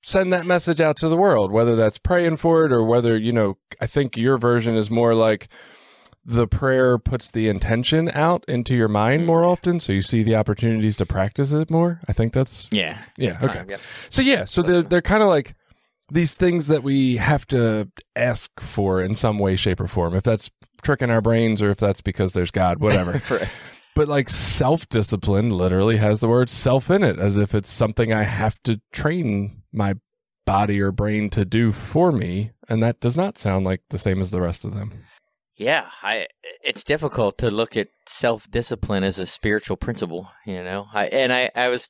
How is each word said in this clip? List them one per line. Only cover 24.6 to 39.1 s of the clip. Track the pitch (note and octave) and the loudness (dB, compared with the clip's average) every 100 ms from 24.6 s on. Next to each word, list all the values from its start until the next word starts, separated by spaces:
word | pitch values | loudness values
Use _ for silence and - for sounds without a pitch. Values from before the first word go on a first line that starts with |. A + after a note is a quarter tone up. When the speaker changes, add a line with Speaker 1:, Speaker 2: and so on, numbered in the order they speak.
| C3 E3 - A2+ G#2 G#2 - G2 A#2 | 2 0 0 -2 0 -2 0 2 2
Speaker 1:
literally | F#2+ F#2 F#2 G2+ A2 | 0 2 2 2 4
has | G#2+ G#2+ | 2 2
the | A2+ | 2
word | A#2+ B2+ | 2 2
self | - - C3 B2+ | 0 0 0 2
in | F#3+ | 2
it, | F3+ D#2+ | 2 0
as | G2 G2+ | 0 2
if | G2+ G#2+ | 0 -2
it's | G2 | -4
something | - A2+ A2 A2+ | -2 -2 0 0
I | A2 | 0
have | G2+ G#2+ G#2+ - | 0 -2 -4 -4
to | - G#2+ _ | -4 -4 _
train | - - F3 D3 G2+ G2+ - - | -6 -4 -2 -2 -2 -4 -8 -12
my | - G2+ G2 _ _ _ _ - | -4 -2 -4 _ _ _ _ -2
body | G2 G#2 G2+ | 0 2 0
or | G2 | 0
brain | F#2+ G#2 G#2+ G#2 | 0 -2 0 -2
to | - | -2
do | F#2+ A2 A#2 | 0 2 2
for | G2+ - D3+ F3+ | 0 -2 2 2
me. | C#3 F2+ F2+ A2 _ - | 2 -2 -4 -6 _ -4
And | A2+ | 0
that | A2 A#2+ | 0 0
does | A#2+ C3 | -2 0
not | G3 - | -4 -4
sound | G#2 F#2+ F#2+ | -2 0 0
like | F#2 _ | -4 _
the | F#2+ | -6
same | G#2 F#2+ | -2 -2
as | F#2 | -2
the | F#2 | -2
rest | F2+ F2 | -4 -4
of | - | -8
them. | G2+ G2+ G#2 - _ _ _ _ _ | -10 -10 -14 -20 _ _ _ _ _
Speaker 2:
Yeah, | A2 D#3 G#2+ - | -2 -2 -4 -12
I, | G2 A2 E2 _ - F2+ | -6 -4 -6 _ -20 -12
it's | C#3+ - | -8 -8
difficult | - D3 D3+ - G#2+ - | -4 -2 -2 -2 -2 0
to | G2 | -4
look | G#2 A2+ A#2 | -2 -4 -4
at | G2+ _ - | -6 _ -16
self-discipline | - A#2+ A2+ - A#2+ A#2 A2 - G2+ | -4 -2 -2 -4 -6 -6 -6 -4 -2
as | F#2+ | -2